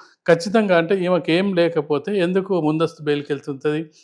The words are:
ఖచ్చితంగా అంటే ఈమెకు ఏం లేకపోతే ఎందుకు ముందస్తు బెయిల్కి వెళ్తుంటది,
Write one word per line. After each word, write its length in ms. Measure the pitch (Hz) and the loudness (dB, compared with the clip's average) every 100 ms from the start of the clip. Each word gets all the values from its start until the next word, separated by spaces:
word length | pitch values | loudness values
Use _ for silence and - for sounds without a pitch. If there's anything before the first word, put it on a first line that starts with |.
| - _ - | -18 _ 2
ఖచ్చితంగా 500 | 165 185 214 208 175 | 2 2 0 4 2
అంటే 180 | 165 196 | 2 0
ఈమెకు 360 | 175 180 - | 2 0 2
ఏం 240 | 165 196 185 | 0 2 2
లేకపోతే 640 | 170 165 147 143 143 202 | 0 0 -2 -2 -2 -2
ఎందుకు 420 | 175 185 185 185 | 0 0 0 0
ముందస్తు 420 | 151 156 160 160 | 0 0 -2 -4
బెయిల్కి 300 | 151 147 143 | -4 -4 -2
వెళ్తుంటది, 580 | 143 139 139 151 151 160 _ | -8 -6 -6 -4 -4 -6 _